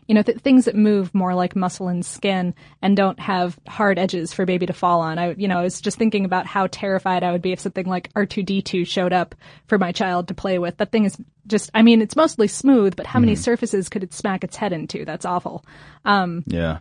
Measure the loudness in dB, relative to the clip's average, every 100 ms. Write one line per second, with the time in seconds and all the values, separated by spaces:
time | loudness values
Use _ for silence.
0 | 2 2 4 0 4 4 4 4 2 2
1 | 0 -2 0 0 -2 -2 -4 -4 -6 -4
2 | -6 -6 -2 -2 -2 -6 -12 _ 2 4
3 | 2 0 -4 -2 -2 -4 -12 -2 0 2
4 | 0 -2 -6 -4 -2 0 -2 -2 0 2
5 | 0 -2 -4 -2 -2 0 -2 -4 -6 -2
6 | 0 0 0 -2 -2 -2 -2 -2 -4 -2
7 | 0 0 0 -2 -2 -4 -6 -6 -4 -4
8 | -4 -2 -2 -2 -2 -2 -2 -2 -2 -2
9 | 0 0 -2 -8 -20 -16 -2 0 0 -2
10 | -2 -2 -4 -6 -2 -2 -2 -4 -2 2
11 | 0 -2 -12 _ -2 -2 0 6 8 8
12 | 4 2 2 2 0 2 4 6 4 0
13 | -4 2 2 2 0 -2 0 -2 -2 -6
14 | -8 -6 -4 -4 -6 -6 -4 -4 -6 -10
15 | -8 -8 -4 -4 -6 -12 -16 -20 -20 -8
16 | 0 2 2 -4 -4 -2 -2 -4